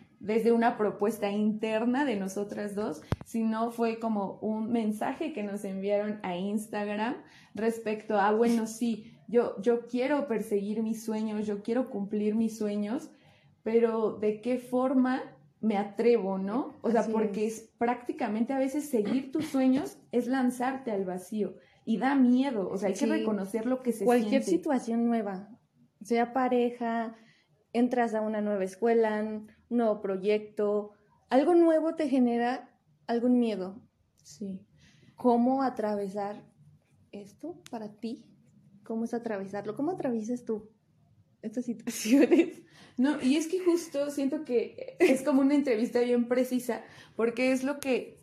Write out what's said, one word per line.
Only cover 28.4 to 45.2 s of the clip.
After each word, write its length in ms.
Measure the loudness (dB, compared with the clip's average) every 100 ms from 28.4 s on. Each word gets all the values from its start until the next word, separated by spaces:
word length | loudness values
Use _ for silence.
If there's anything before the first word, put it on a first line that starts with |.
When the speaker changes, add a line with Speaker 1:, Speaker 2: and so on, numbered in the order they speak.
Speaker 2:
nueva 220 | -2 -2
escuela, 580 | -2 0 2 4 4 0
un 280 | -4 -8 -12 _ -4
nuevo 320 | 0 2 0
proyecto, 920 | -2 -2 2 0 0 -2 0 0 -4 -12 _ _ _
algo 260 | 4 6 6
nuevo 380 | 6 6 2 0
te 120 | 0
genera 640 | 4 4 2 0 -2 -8 _ _ _ -4
algún 320 | 0 2 2
miedo. 420 | 2 -2 -6 -10 -20 _ _ _
Speaker 1:
Sí. 380 | -20 -12 -10 -10 -14 _ -20 _ -20 -2
Speaker 2:
¿Cómo 480 | 2 4 4 2
atravesar 800 | 0 -2 -4 -2 -4 -6 -6 -8 -16 _ -20 _ _ _ _
esto 500 | -18 -18 -14 -14 -14 -14
para 180 | -12 -12
ti? 380 | -10 -10 -10 -14 _ _ _ _ -18
¿Cómo 200 | -8 -6
es 80 | -4
atravesarlo? 600 | -4 -4 -6 -6 -8 -6
¿Cómo 180 | -4 -4
atraviesas 520 | -2 -2 -2 -4 -6
tú 260 | -4 -6 -8 _ _ _ _ _ _ _
estas 220 | -10 -6
situaciones? 1000 | -6 -6 -8 -6 4 6 8 6 4 -2 -20 -20 -10 0
Speaker 1:
No, 240 | 0 2
y 160 | 2 2
es 120 | 0
que 100 | 0
justo 500 | 2 0 0 -4 -2
siento 340 | -2 -2 -2
que 520 | -2 -2 -2 -6 -12 2
es 220 | 4 4